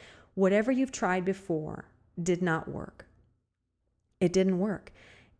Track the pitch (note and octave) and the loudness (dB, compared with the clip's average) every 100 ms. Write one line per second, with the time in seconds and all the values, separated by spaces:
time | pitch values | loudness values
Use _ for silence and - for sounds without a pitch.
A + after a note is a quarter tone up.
0 | - - - - F#3+ G3+ A3 C4 C4 - | -20 -20 -10 0 2 4 2 0 0 -2
1 | G3 F#3 F3+ G3 - D#3+ D#3 - - _ | 0 0 -2 -4 -4 -4 -6 -12 -16 _
2 | _ - E3+ F3 F3+ D#3+ - C#3+ - - | _ -6 -2 0 0 -2 -4 -10 -12 -16
3 | - _ _ _ _ _ _ _ _ _ | -20 _ _ _ _ _ _ _ _ _
4 | _ - F3+ F#3 F#3+ F3+ G#3 F#3+ - - | _ -2 2 4 4 2 0 -4 -10 -20
5 | - - - _ | -20 -20 -20 _